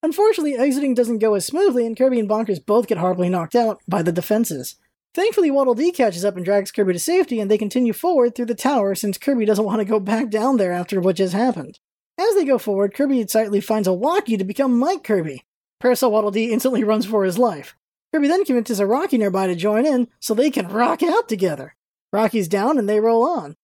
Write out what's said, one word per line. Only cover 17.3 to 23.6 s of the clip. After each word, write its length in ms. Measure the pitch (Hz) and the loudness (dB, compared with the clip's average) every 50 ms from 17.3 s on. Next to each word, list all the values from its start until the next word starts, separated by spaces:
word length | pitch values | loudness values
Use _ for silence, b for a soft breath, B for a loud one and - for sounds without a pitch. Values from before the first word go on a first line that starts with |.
| 175 190 | 0 2
life. 360 | 254 240 185 147 - - - _ _ _ _ _ _ _ - | 0 0 0 -4 -12 -18 -20 _ _ _ _ _ _ _ -2
Kirby 160 | 320 285 285 | 0 2 2
then 160 | 330 370 403 | 2 0 0
convinces 360 | - 262 240 220 - 240 196 | 0 0 -2 0 -2 -2 -2
a 60 | 202 | 0
Rocky 320 | 196 220 269 330 - - 240 | 0 0 0 0 0 0 0
nearby 300 | 214 202 180 190 190 185 | 0 0 0 0 0 -2
to 80 | 180 | -2
join 280 | 170 165 214 208 220 247 | -2 -2 0 0 2 2
in 240 | 311 294 247 247 - _ _ | 2 2 0 -2 -2 _ _
so 140 | - - 226 | -6 -4 0
they 160 | 208 269 302 | 2 2 2
can 180 | - - 202 175 | 2 -2 -6 -4
rock 340 | 196 220 240 247 - - - | -2 0 0 0 0 0 0
out 260 | 339 339 415 480 - | 2 2 0 0 0
together. 460 | 226 190 190 180 156 131 131 - _ _ _ _ _ _ _ _ - | -2 -2 0 -2 -2 -4 -10 -16 _ _ _ _ _ _ _ _ -2
Rocky's 360 | 202 220 214 - 226 190 160 | 0 0 0 0 0 -2 0
down 300 | 185 196 196 247 311 277 | -2 0 0 2 0 0
and 100 | 214 196 | 0 2
they 120 | 214 214 | 0 2
roll 280 | 214 226 226 226 233 302 | 2 2 4 4 2 2
on. 260 | 359 277 160 143 156 _ | 0 -4 -6 -10 -16 _